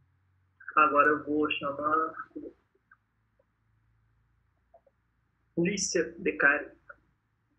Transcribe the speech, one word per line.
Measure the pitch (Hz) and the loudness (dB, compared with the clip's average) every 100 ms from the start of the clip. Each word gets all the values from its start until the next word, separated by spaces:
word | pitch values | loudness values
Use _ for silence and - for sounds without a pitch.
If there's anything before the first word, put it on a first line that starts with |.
| _ _ _ _ _ _ - 156 | _ _ _ _ _ _ -4 2
Agora | 151 143 147 | 4 6 4
eu | 151 | 4
vou | 143 151 151 | 0 -2 0
chamar | - 147 143 147 160 160 - - - - - _ _ _ - _ _ _ _ _ _ _ _ _ _ _ _ _ _ _ _ _ - _ _ _ _ _ _ _ - | -2 -6 -4 -2 0 -2 -6 -16 -14 -16 -20 _ _ _ -20 _ _ _ _ _ _ _ _ _ _ _ _ _ _ _ _ _ -20 _ _ _ _ _ _ _ -2
Lícia | 175 208 - 180 160 - | 0 0 -2 -2 -2 -4
Decari. | 156 151 143 147 - - - - _ _ _ _ _ | -4 2 2 2 -4 -16 -20 -20 _ _ _ _ _